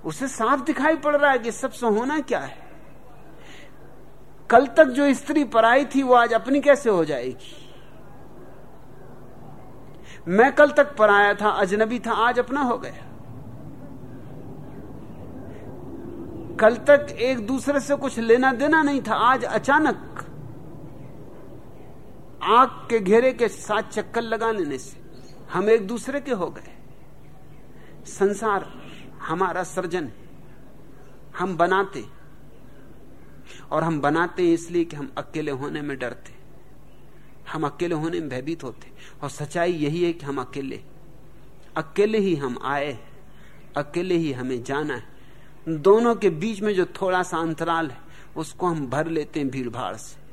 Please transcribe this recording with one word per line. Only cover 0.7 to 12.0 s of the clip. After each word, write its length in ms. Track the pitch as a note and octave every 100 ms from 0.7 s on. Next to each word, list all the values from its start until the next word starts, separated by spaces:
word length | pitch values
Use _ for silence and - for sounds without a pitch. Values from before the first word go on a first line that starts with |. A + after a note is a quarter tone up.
| C4 D4 D#4+
पड़ 200 | D4 D4
रहा 140 | C#4+
है 80 | C4
कि 140 | A3+
सबसे 340 | G#3+ C4 - A#3+
होना 320 | G#3 B3+ D4+
क्या 180 | C4+ G3
है। 200 | C3+ - - - - - - - - - - - - - - - - - - - -
कल 160 | A#3+ C#4
तक 180 | E4 D4
जो 260 | B3 C#4+
स्त्री 300 | B3+ - D4 C#4+
पराई 380 | A3+ A3+ C4
थी, 180 | C#4+ C4+
वो 120 | C4
आज 180 | B3 A#3
अपनी 280 | A3+ B3 C#4
कैसे 300 | C#4 C4+ A#3
हो 140 | F#3
जाएगी? 540 | D#3 C3+ B2+ A#2+ - - - - - - - - - - - - - - - - - - - - - - - - - - - - -
मैं 240 | F#3+ C4
कल 160 | C#4 D4
तक 260 | D4 C#4+ -
पराया 380 | G#3+ G3+ G3+
था, 140 | G3+ G#3
अजनबी 480 | E3 G3 G#3 A3
था, 140 | A#3+